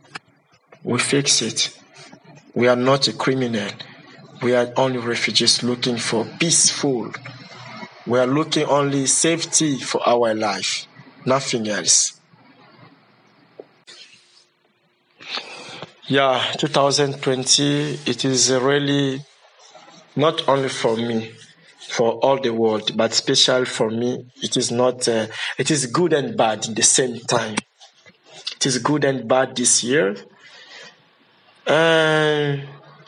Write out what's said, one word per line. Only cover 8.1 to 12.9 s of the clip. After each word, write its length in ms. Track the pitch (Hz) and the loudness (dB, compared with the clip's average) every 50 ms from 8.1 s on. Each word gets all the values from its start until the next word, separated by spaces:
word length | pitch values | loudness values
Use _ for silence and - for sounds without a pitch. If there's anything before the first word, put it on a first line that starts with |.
| 120 127 | 2 2
are 80 | 127 | 2
looking 380 | 127 135 151 160 156 156 156 147 | 4 2 0 0 0 0 0 2
only 420 | - 135 143 139 139 139 139 135 | 2 2 2 2 2 0 0 0
safety 720 | 123 - - 165 165 170 165 - - - - 160 151 135 117 | 0 0 2 2 2 0 0 -2 0 0 0 2 0 0 -4
for 280 | - - - - - | -4 -4 -4 0 2
our 280 | 117 120 120 120 113 110 | 2 2 4 2 2 0
life, 520 | 110 110 104 98 98 - - - - - - - - - - - - - | 0 -2 -2 -2 -4 -4 -6 -6 -8 -10 -14 -20 -20 -20 -20 -20 -6 -2
nothing 420 | 123 131 135 - - 135 117 107 107 | 0 0 0 0 -2 -4 -4 -2 -4
else. 500 | 101 92 85 - - - - - - _ _ _ _ _ _ _ _ - - - - - - - | -4 -2 0 2 2 2 2 -2 -6 _ _ _ _ _ _ _ _ -20 -20 -20 -20 -20 -20 -20